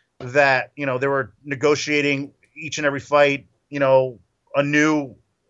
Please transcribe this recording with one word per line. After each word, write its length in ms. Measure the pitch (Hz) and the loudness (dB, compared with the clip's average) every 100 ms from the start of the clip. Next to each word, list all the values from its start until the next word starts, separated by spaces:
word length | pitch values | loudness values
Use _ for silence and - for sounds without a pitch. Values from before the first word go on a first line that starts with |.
| _ - | _ -16
that, 520 | 127 143 139 127 - - | -2 2 4 2 -2 -8
you 80 | |
know, 140 | 139 123 | -6 -2
they 80 | 139 | -2
were 260 | 135 113 _ | -2 -4 _
negotiating 880 | 143 131 147 147 151 147 143 139 143 _ _ | -12 -2 0 0 0 -2 0 -2 -8 _ _
each 220 | 156 156 151 | -18 -12 -4
and 80 | 147 | -4
every 140 | 139 | -4
fight, 460 | - 147 143 139 - _ _ | 0 2 4 0 -8 _ _
you 100 | 143 | -2
know, 380 | 135 131 131 113 _ _ _ | 2 2 2 -6 _ _ _
anew 600 | 139 143 151 156 151 135 - _ _ _ | -4 0 2 2 0 -4 -12 _ _ _